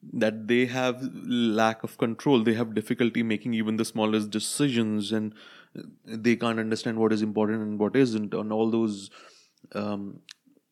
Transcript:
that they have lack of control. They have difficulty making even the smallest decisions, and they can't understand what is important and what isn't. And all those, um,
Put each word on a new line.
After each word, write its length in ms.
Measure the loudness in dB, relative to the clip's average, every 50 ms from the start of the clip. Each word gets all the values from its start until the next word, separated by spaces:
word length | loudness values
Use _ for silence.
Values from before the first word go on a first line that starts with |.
| -18 -10 -4
that 340 | 0 0 0 0 -2 -2
they 200 | 2 2 2 2
have 340 | 2 0 -2 -2 -2 -2 -2 -6
lack 800 | -10 -10 -10 -6 -4 0 2 2 2 4 4 2 2 2 -2 -8
of 140 | -12 -4 -2
control. 440 | -2 -2 -2 -2 2 4 4 6 6
They 120 | 4 2
have 200 | 2 0 -2 -2
difficulty 480 | -4 -2 -2 0 2 2 0 2 0 0
making 320 | 0 -2 -2 -2 -4 -2
even 220 | -2 0 0 0
the 80 | 0 -2
smallest 460 | -2 0 0 0 2 2 0 0 0
decisions, 800 | -4 -4 -4 -4 -2 0 0 2 2 2 0 2 0 -2 -2 -2
and 220 | -2 -2 -2 -4 -8 -12 -20 -20 -20 -20 -20 _ _ -16 -16 -16 -20 _ _
they 320 | -12 -12 -2 2 2 2
can't 240 | 4 2 -2 0 0
understand 380 | -2 -2 -2 -2 -2 -4 0 2
what 140 | 2 2 4
is 100 | 2 0
important 380 | 0 0 0 0 0 0 -2 -2
and 160 | -4 -2 0
what 180 | -2 0 4
isn't. 360 | 4 2 4 2 -2 -4 -2 -4
And 200 | -4 -4 -2 0
all 180 | 0 0 2
those, 400 | 2 2 0 0 -2 -4 -10 -16 -20 -20 -20 -20 -20 _ _ _ _ _ _ -10 -8
um, 460 | -6 -6 -6 -6 -8 -8 -12 -14 -18 _ _ -20 _ _ _ _ _ _ _